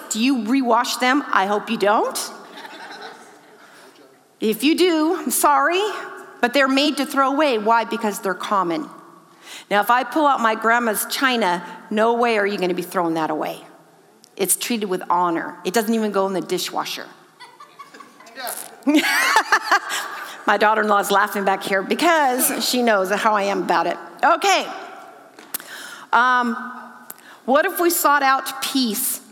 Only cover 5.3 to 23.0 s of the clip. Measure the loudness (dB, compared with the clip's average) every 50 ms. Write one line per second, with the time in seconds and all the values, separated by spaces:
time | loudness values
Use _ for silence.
5.3 | -2 2 2 4 4 4 4 2 2 0 0 -2 -4 -6 -10 -12 -14 -16 -18 -18
6.3 | -4 -2 -2 2 4 4 4 4 4 4 2 2 0 0 -4 -2 0 0 2 2
7.3 | 2 2 2 2 2 2 2 2 2 2 2 0 -4 -4 -2 -4 -4 -4 -4 -4
8.3 | -4 -4 -4 -2 0 0 0 0 -2 -4 -6 -8 -12 -18 -20 -20 -20 -20 -20 _
9.3 | -20 _ -20 -20 -20 -20 -6 0 0 2 4 4 2 2 2 0 0 2 2 2
10.3 | 2 2 2 0 0 0 2 2 2 2 2 0 -2 -2 -4 -6 -4 -2 0 0
11.3 | 2 2 2 2 0 0 -4 -8 -14 -18 -10 -4 0 2 2 2 4 2 2 2
12.3 | 2 2 0 0 -2 -2 -2 -2 -2 -4 -6 -4 -2 -2 0 0 0 0 0 -2
13.3 | -2 -4 -4 -6 -8 -10 -14 -20 -20 -20 -20 _ _ _ _ _ _ _ -20 _
14.3 | _ -4 -2 -2 -2 -2 -2 -4 -4 -4 -2 -4 -4 -6 -2 -2 0 0 2 0
15.3 | 0 -2 -4 -6 -10 -10 -8 -2 -2 0 0 0 0 0 0 0 0 0 -2 0
16.3 | -2 -4 -4 -4 -4 -4 -4 -6 -6 -6 -6 -6 -10 -12 -12 -16 -20 -20 -20 _
17.3 | _ _ -20 -20 -20 -20 -20 -20 -20 -20 -20 -20 -20 -20 -20 -20 -20 -20 -20 -20
18.3 | -16 -12 -10 -10 -10 -10 -12 -14 -18 -4 0 2 2 4 4 4 2 2 2 4
19.3 | 2 2 2 2 0 0 2 2 0 0 0 -2 -8 -8 -8 -10 -12 -14 -14 -16
20.3 | -16 -4 0 0 2 4 4 4 4 2 2 2 2 2 2 2 2 2 2 2
21.3 | 0 -2 0 0 0 0 -2 -2 -2 -2 0 -2 -2 0 2 2 4 4 4 2
22.3 | 2 0 0 -2 -2 -2 -2 0 0 2 2 4 2 2